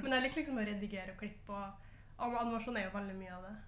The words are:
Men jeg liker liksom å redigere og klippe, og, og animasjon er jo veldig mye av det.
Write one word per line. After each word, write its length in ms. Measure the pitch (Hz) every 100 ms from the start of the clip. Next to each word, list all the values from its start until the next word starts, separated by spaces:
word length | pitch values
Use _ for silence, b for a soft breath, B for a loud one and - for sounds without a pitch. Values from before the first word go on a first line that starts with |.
Men 100 | 269
jeg 80 | 254
liker 140 | 262 311
liksom 160 | 302 254
å 60 |
redigere 480 | 208 202 208 196 185
og 60 | 190
klippe, 380 | 208 208 - 202
og, 320 | 196 202 B B B -
og 140 | 240 240
animasjon 400 | 233 226 226 226
er 80 | 190
jo 80 |
veldig 220 | 202 196 190
mye 160 | 185
av 80 | 180
det. 120 | 185 214